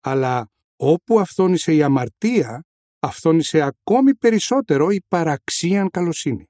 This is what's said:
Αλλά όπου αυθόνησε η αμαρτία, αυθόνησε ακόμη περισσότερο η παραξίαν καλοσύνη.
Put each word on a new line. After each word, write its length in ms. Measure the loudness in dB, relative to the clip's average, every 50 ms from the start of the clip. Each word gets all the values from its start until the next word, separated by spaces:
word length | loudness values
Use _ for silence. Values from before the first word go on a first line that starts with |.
Αλλά 500 | _ -2 -2 -2 -2 -2 -2 -4 -6 -8 _ _ _ _ _
όπου 440 | _ 0 0 0 0 _ 0 0 0
αυθόνησε 540 | 0 0 -2 0 0 2 2 0 0 2 2
η 100 | 2 4
αμαρτία, 760 | 2 2 0 0 -4 _ _ -4 0 0 0 0 -2 -6 -14 -16 _ _ _ _ _ _ _
αυθόνησε 640 | -10 -8 -8 -2 0 2 2 2 0 0 0 0
ακόμη 540 | 0 0 -6 _ _ 0 2 4 4 2 2
περισσότερο 760 | 2 2 2 2 2 0 0 -2 -2 0 0 0 2 2 0
η 120 | 0 -2 -2 _
παραξίαν 840 | -2 -2 0 0 -2 -4 _ -8 -6 -4 -2 0 0 0 -2 -2
καλοσύνη. 560 | _ -2 -4 -2 -4 -4 -4 -6 -6 -6 -10 _